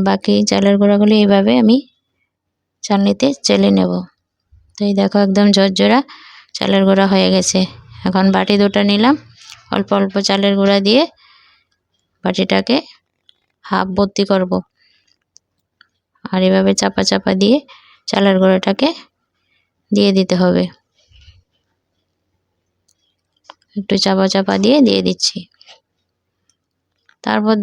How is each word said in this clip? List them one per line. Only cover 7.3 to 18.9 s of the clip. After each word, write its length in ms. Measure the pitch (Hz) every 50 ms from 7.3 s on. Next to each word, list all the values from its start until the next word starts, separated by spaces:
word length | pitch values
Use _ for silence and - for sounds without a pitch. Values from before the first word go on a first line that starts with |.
| 190
গেছে। 260 | 185 180 - - 190 185 - - - - - - - -
এখন 200 | 185 185 190 190 196 190
বাটি 200 | 190 185 - 208 202
দুটো 180 | 202 202 196 202 202 202
নিলাম, 240 | 202 202 226 254 302 294 - - _ _ - - - - _ - -
অল্প 140 | - 196 - 202 202
অল্প 160 | 196 190 190 202 196 -
চালের 240 | 196 196 196 202 196 196
গুঁড়া 200 | 196 196 202 202 196
দিয়ে 160 | 202 214 269 330 - _ _ _ _ _ _ _ _ _ _ _ _ _ _ _ _ _ _ _ _ _ _ -
বাটিটাকে 520 | 185 185 196 190 - 190 190 190 - 240 302 - - - _ _ _ _ _ _ _ _ _ _ _ _ _ -
হাফ 220 | - 196 190 185 190 185
ভর্তি 260 | 196 202 196 - - 202 -
করব। 220 | 196 190 185 180 185 185 180 _ _ _ _ _ _ _ _ _ _ _ _ _ _ _ _ _ _ _ _ _ _ _ _ _ _ _ _ _ _ _ -
আর 160 | - - 185 185 185
এভাবে 240 | 190 190 190 190 190 -
চাপা 220 | 202 196 196 - 190 -
চাপা 240 | 196 190 - 196 190 185
দিয়ে 160 | 202 208 247 294 269 - - - _ _ _ _ _ -
চালের 280 | - 202 196 196 190 185
গুঁড়াটাকে 500 | 190 190 185 185 - 196 196 - 262 311